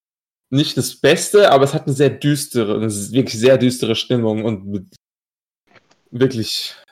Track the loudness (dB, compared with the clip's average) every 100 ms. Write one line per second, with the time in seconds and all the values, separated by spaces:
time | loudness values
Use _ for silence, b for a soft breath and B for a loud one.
0 | _ _ _ _ _ -2 -2 -2 -6 0
1 | 2 2 2 4 6 4 2 0 -4 0
2 | 0 0 -2 -2 -2 -4 -2 -2 -4 -6
3 | -4 -2 -2 0 4 4 2 0 -2 -4
4 | -2 -2 0 -2 -2 -6 -6 -10 -10 _
5 | _ _ _ _ _ _ _ _ _ _
6 | _ 0 0 0 -6 -8 -10 B _